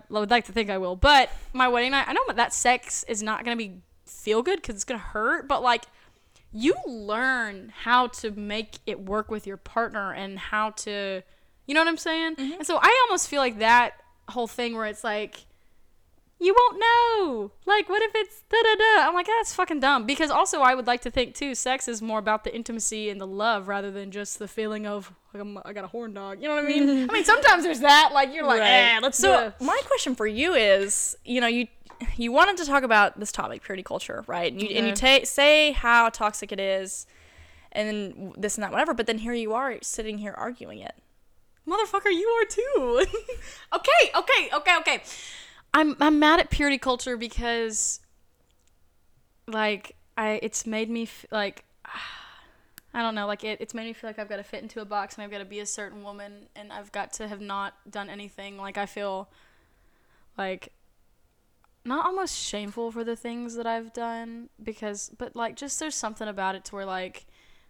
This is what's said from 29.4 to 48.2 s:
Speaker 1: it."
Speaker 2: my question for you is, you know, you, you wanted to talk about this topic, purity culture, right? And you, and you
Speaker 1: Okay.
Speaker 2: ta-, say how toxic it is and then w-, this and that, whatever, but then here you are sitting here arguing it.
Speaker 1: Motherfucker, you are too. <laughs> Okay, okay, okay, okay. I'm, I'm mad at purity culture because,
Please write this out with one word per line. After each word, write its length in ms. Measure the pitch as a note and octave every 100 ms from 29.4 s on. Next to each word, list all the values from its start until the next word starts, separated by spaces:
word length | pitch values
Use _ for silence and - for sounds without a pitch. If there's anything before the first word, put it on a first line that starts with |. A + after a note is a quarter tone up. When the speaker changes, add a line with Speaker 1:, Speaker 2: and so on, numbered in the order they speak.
| A#2
Speaker 1:
it." 120 | -
Speaker 2:
my 180 | C4 A4 -
question 300 | C5+ - B3+
for 100 | G#3+
you 300 | G#3+ D#4+ D4+
is, 600 | G#3+ G3 G3 - - -
you 180 | - B3
know, 60 | A#3+
you, 200 | A#3 A#3+ - - - A#3+ -
you 160 | A#3
wanted 240 | C4 F#4 F#4
to 100 | D4+
talk 180 | C#4
about 360 | C4 G#3+ G3+ -
this 100 | G#3
topic, 320 | - - A2+
purity 220 | - F#3+
culture, 400 | F#3 F3 - - A3
right? 280 | F3 F3
And 80 | F#3+
you, 80 | G#3
and 160 | - A3+
you 60 |
Speaker 1:
Okay. 260 | G3 C4 C4+
Speaker 2:
ta-, 60 | C4
say 480 | - C#4+ D4+ D4+
how 340 | C4+ A#3+ A#3 A#3
toxic 460 | - G#3+ - G3+
it 60 | G3
is 460 | G3 F#3+ F#3+ - - _ _ - - - -
and 160 | - G#3+
then 200 | G#3+ G3
w-, 220 | - F#3+ -
this 180 | G#3 G#3+
and 80 |
that, 80 | G3
whatever, 220 | - D#4
but 120 | A#3+ A3+
then 120 | A3+
here 160 | A3
you 200 | A#3+ A3
are 240 | A3 C4+ A3+
sitting 380 | - - A3 G#3+
here 140 | G#3 -
arguing 420 | - B3 D#2+ G#2
it. 160 | - - _ _ _ _ _ _ -
Speaker 1:
Motherfucker, 420 | G4 G#4+ G4+ G4+
you 120 | E4+ G#4+
are 160 | A#4 A4
too. 600 | - B4 C5 B3+ A#3+ F#4
<laughs> 640 | A4 - A#4 - - -
Okay, 380 | F4+ - E5 B4+ E4+
okay, 340 | - C5 C#4 D4
okay, 220 | E4 E4+
okay. 260 | D#4 A#3 - - - - - - _
I'm, 220 | D4 D#4 -
I'm 180 | D4 D4+
mad 200 | D4+ E4
at 100 | -
purity 280 | - C#4+ C#4
culture 360 | C4+ B3+ - A#3+
because, 840 | A3+ - A#3 A#3 A3+ A3 - - _ _